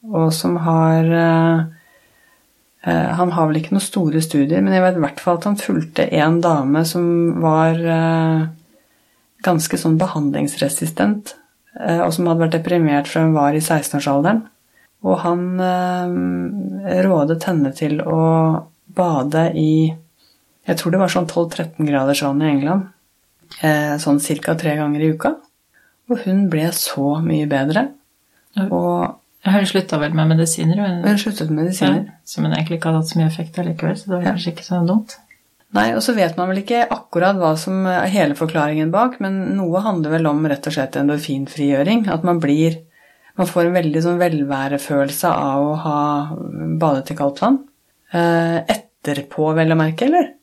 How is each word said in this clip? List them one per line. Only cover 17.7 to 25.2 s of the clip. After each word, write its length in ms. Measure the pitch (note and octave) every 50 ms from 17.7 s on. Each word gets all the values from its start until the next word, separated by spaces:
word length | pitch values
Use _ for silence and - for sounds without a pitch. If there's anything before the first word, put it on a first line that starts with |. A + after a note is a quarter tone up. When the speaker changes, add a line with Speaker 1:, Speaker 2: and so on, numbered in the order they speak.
| C3+
Speaker 1:
til 220 | - D#3+ D3+ D3+ D3+
å 640 | - D#3+ D#3+ D#3+ D#3+ D#3+ D#3+ E3 D#3+ D#3+ D#3+ - - - _ _ _ _ -
bade 600 | - F#3 F3 D#3+ C#3 C3 C#3+ D3 D#3+ D#3+ E3 D#3
i, 400 | D#3+ D#3 D#3 D#3 D#3 D#3+ D#3+ D#3+ - - _ _ _ _ _ _ _ _ _ _ _ _
jeg 100 | - F3 D#3+
tror 120 | - E3+ F3
det 60 | F#3+
var 100 | F#3+ F3+
sånn 200 | - F#3 F3+ E3
tolv 220 | - E3+ E3+ E3 E3
tretten 340 | - E3+ D#3+ - - D#3
graders 360 | D3+ C#3+ C#3 C3 C3+ C#3+ C#3+ D3
vann 200 | C#3 C#3 C#3+ D#3
i 80 | D#3
England, 380 | C#3+ C#3 C#3 D3 F3 G3 F#3+ F#3+ _ _ _ _ _ _ _ _ _ _ _ _ - - -
eh, 320 | D#3 D3+ D3+ D3+ D3+ D3 D3
sånn 200 | D3+ D3+ C#3+ C#3+
cirka 360 | C#3+ - D#3 C#3+ - E3 E3 D#3+
tre 160 | - D#3+ D3+
ganger 240 | D3+ D3+ D3 D3 D3
i 120 | D#3 D#3+ D#3
uka. 240 | D#3+